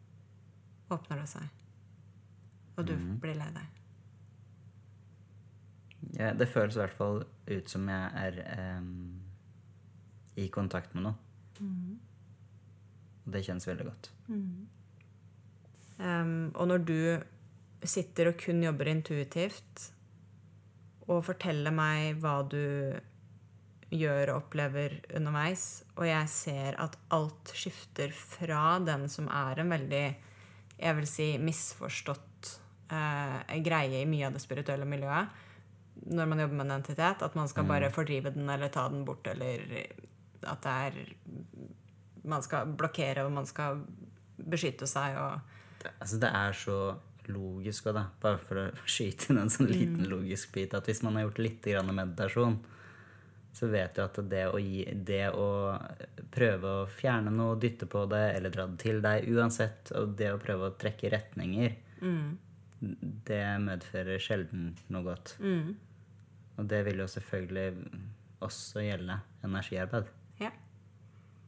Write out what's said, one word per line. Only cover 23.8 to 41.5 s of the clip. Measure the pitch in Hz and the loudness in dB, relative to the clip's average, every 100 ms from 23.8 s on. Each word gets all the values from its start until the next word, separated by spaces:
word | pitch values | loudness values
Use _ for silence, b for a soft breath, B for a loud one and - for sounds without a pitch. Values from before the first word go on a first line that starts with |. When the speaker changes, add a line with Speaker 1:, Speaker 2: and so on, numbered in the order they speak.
| - | -4
Speaker 1:
gjør | 160 156 143 139 135 | 0 2 4 2 2
og | |
opplever | - 151 143 139 143 151 - - | -2 0 0 0 -2 -4 -4 0
underveis, | 151 147 156 185 - - - - | 2 2 2 0 -4 -8 -10 0
og | 170 | 2
jeg | 156 151 | 4 2
ser | - - 139 135 - | 0 -2 -2 -2 -2
at | 156 - - | -4 -4 2
alt | 165 156 - - | 2 2 -4 -10
skifter | - 190 - - - 143 | -6 -6 -8 -10 -4 -4
fra | 151 - - 170 151 156 180 | -4 -12 -6 0 4 6 6
den | 170 143 143 | 4 2 0
som | - 151 | -2 -2
er | 143 135 131 | 0 0 2
en | 175 | 2
veldig, | 165 139 143 143 139 B B B B B - | 2 2 2 2 -2 B B B B B -2
jeg | 165 151 | 2 4
vil | 147 | 2
si, | - 156 143 | 2 2 4
misforstått, | 156 160 - - - - - 139 - - - - - - - | 2 0 -2 -4 -6 -4 -4 -4 -6 -14 -14 -14 -18 -18 -6
eh, | 160 151 143 139 131 - 156 | -2 0 0 -2 -4 -4 0
greie | 160 160 139 131 | 2 4 4 2
i | 143 | 2
mye | 156 135 | 2 2
av | |
det | 139 | -2
spirituelle | - - 143 139 139 | -4 -4 -2 -2 0
miljøet, | 143 139 151 202 B B B B - - - - | -2 0 0 0 B B B B -20 -20 -12 -2
når | 170 160 | 2 4
man | 156 | 4
jobber | 147 143 | 2 2
med | 139 | 0
en | 139 | 0
entitet, | 139 143 170 196 | -2 2 4 4
at | 175 165 | 0 0
man | 143 | 0
skal | - | 2
Speaker 2:
Mm. | 147 | 4
Speaker 1:
bare | 147 139 | 4 4
fordrive | 151 151 139 139 | 2 0 0 -2
den | 139 143 | -2 -2
eller | 139 143 | 0 0
ta | 143 131 | 0 0
den | 143 135 | 0 -4
bort, | 131 - | -4 -6
eller | 95 127 117 101 117 - - - - - - | -4 -4 -4 -6 -8 -8 -12 -20 -20 -20 -12
at | - - | -8 -4
det | 143 | -2
er, | 127 139 - - - - - - | -2 -2 -6 -12 -16 -14 -12 -12